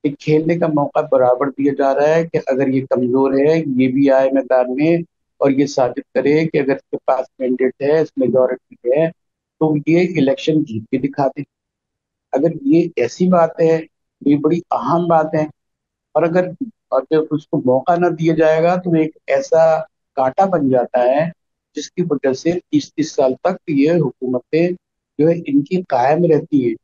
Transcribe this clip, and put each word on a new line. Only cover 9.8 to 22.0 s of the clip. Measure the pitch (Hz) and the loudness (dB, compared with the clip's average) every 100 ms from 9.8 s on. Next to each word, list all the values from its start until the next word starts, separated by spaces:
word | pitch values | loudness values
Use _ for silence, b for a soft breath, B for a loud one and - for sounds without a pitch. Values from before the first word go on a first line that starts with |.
| 151 | 0
ये | 170 | 0
election | 175 160 135 135 - 156 | 0 0 0 0 0 -2
जीत | 143 110 | -2 -8
के | 110 139 | -6 -4
दिखा | 139 143 135 | -4 -2 -4
दे। | - 139 _ _ _ _ _ _ _ _ | -4 -14 _ _ _ _ _ _ _ _
अगर | 131 160 - | -2 -2 -2
ये | 139 160 175 - | 0 0 0 -4
ऐसी | 120 - 180 | -4 0 2
बात | 180 165 - | 4 2 2
है, | 165 160 | 0 0
तो | 160 _ _ _ - | -4 _ _ _ 0
ये | 147 | 2
बड़ी | 151 170 - | 2 -2 -4
अहम | 123 - 170 175 | -6 -2 -2 2
बात | 165 156 | 0 0
है। | 156 156 _ _ _ _ _ _ 156 | -2 -4 _ _ _ _ _ _ -2
और | |
अगर, | 165 180 180 165 240 _ _ | 0 0 -2 -8 -12 _ _
और | 131 131 | -4 0
जब | 156 156 | -2 -2
उसको | 147 - 170 127 | -6 -4 -4 0
मौका | 131 151 175 | 0 0 0
ना | 175 | 0
दिया | 160 165 | 0 -2
जाएगा | 160 160 160 170 180 | 2 2 2 0 0
तो | 180 165 | 0 0
एक | 156 _ - | 0 _ -4
ऐसा | 135 139 160 160 160 - _ _ - | -4 0 2 2 2 -4 _ _ -4
कांटा | 131 - 196 | -2 0 0
बन | 175 135 | 2 2
जाता | 127 120 123 | 0 0 0
है | 123 139 165 - _ _ _ - | 2 0 -2 -8 _ _ _ -14
जिसकी | - - | -10 -6